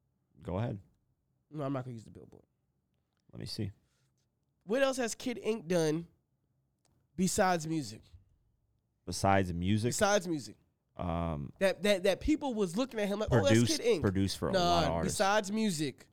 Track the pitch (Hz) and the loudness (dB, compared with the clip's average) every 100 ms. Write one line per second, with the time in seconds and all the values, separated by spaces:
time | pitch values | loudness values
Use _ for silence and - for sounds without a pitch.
0 | _ _ _ 65 82 92 117 101 - _ | _ _ _ _ -6 -4 -2 -6 -12 _
1 | _ _ _ _ _ 151 139 135 127 117 | _ _ _ _ _ -8 -6 -6 -6 -12
2 | 104 - - - _ _ _ _ _ _ | -16 -20 -20 -20 _ _ _ _ _ _
3 | _ _ _ 58 53 - 98 - _ _ | _ _ _ -12 -10 -6 -8 -8 _ _
4 | _ _ _ _ _ _ 175 247 269 254 | _ _ _ _ _ _ -4 0 2 0
5 | 226 - 254 240 214 226 160 175 156 156 | -4 -4 -6 -4 -2 -4 0 2 2 0
6 | 170 _ _ _ _ _ _ _ _ _ | -4 _ _ _ _ _ _ _ _ _
7 | _ - 185 - 185 175 156 160 113 110 | _ -2 0 2 2 2 0 -4 -4 -12
8 | - - _ _ _ _ _ _ _ _ | -20 -20 _ _ _ _ _ _ _ _
9 | - 87 95 98 90 85 90 107 117 117 | -10 0 4 4 4 -2 2 2 2 2
10 | 202 208 175 156 110 - _ _ _ - | 2 2 0 -6 -6 -18 _ _ _ -8
11 | 87 82 85 76 71 - 190 175 202 196 | -4 -2 -2 -4 -8 -2 -2 0 0 2
12 | 190 180 - 302 285 220 185 185 262 226 | 2 0 0 0 0 -2 -2 -2 -4 -2
13 | 202 202 214 120 - 113 120 311 440 185 | -2 -2 2 2 6 4 4 2 2 2
14 | 104 95 98 - - 185 175 170 160 165 | 2 0 0 0 -2 2 2 2 2 0
15 | 180 - 196 214 190 220 220 156 147 - | -2 0 2 2 0 -2 0 0 -4 -6
16 | - | -20